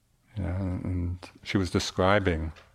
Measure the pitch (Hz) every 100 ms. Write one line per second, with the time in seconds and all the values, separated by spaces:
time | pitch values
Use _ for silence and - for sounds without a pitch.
0 | _ _ _ 107 87 90 95 87 - 90
1 | 87 87 - - - 107 92 98 - -
2 | 92 104 95 80 80 - -